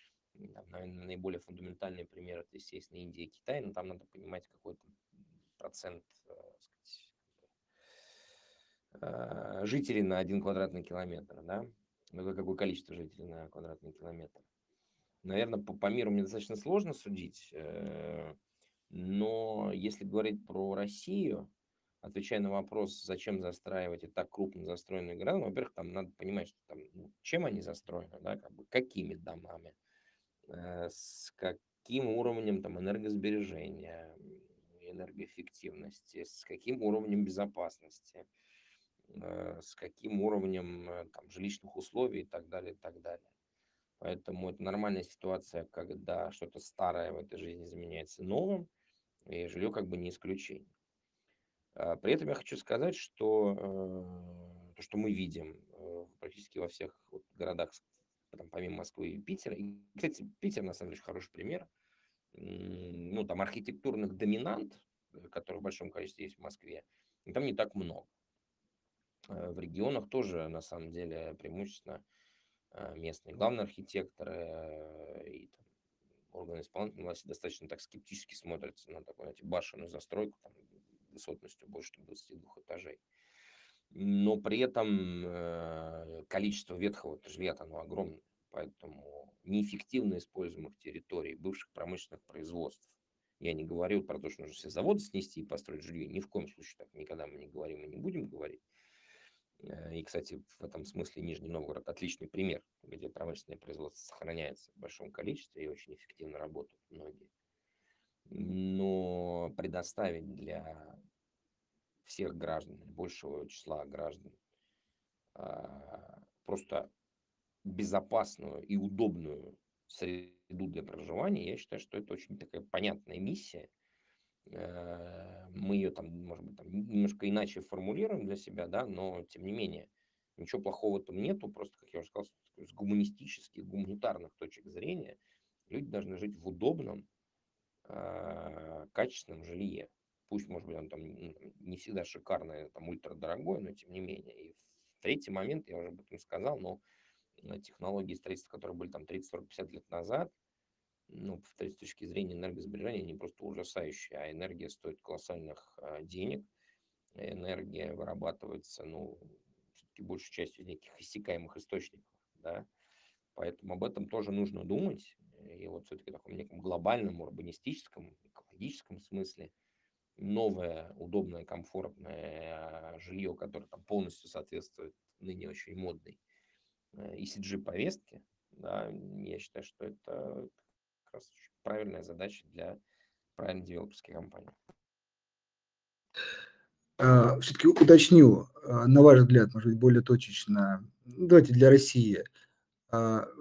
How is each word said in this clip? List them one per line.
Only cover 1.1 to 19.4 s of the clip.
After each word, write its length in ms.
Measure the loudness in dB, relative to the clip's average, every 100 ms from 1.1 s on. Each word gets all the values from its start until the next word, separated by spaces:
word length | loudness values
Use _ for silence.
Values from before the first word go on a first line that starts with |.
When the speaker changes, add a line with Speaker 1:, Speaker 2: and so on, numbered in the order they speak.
| -8 -8 -8
Speaker 1:
фундаментальный 680 | -12 -18 -18 -12 -12 -12 -16
пример — 340 | -18 -14 -14
это, 100 | -16
естественно, 480 | -20 -18 -20 -18 -18
Индия 240 | -16 -16
и 40 | -18
Китай, 320 | -14 -8 -8
но 120 | -8
там 140 | -10 -12
надо 180 | -14 -20
понимать, 340 | -20 -16 -16 -16
какой 240 | _ -18 -18
там 200 | _ _ _ -20 -20 _ _ _
процент, 460 | -16 -14 -14 -16 _ _ _
э, 60 |
так 300 | -20 -20 -20
сказать, 460 | -20 _ -20 -20 -20 _ _ _ _ _ _ _ -20 -20 -20 -20 -20 -20 -20 _ _ _ _ -14
э, 640 | -10 -8 -8 -10 -10 -6 -2
жителей 360 | -2 0 0
на 160 | 2 0
один 220 | 0 -2
квадратный 420 | -2 -2 -4 -6
километр, 580 | -10 -10 -8 -12 -14 -18
да? 220 | -8 -8 -8 -18 _ _ -18
Ну, 240 | -10 -8 -6
какое 200 | -6 -2
количество 400 | -4 -4 -12 -14
жителей 300 | -14 -14 -16
на 220 | -14 -16
квадратный 420 | -16 -16 -16 -18
километр. 500 | -18 -16 -14 -18 -20 _ _ _ _ _ _ _ _
Наверное, 360 | -4 -2 0 -2
по, 140 | -6 -2
по 120 | 0
миру 240 | 2 2
мне 120 | 2
достаточно 320 | 0 -4 -8 -8
сложно 360 | 0 0 0
судить, 560 | -8 -8 -10 -10 -14 -16
э, 800 | -12 -10 -10 -10 -8 -8 -10 -10 -16 _ _ _ _ _
но 800 | -10 -4 -2 0 -2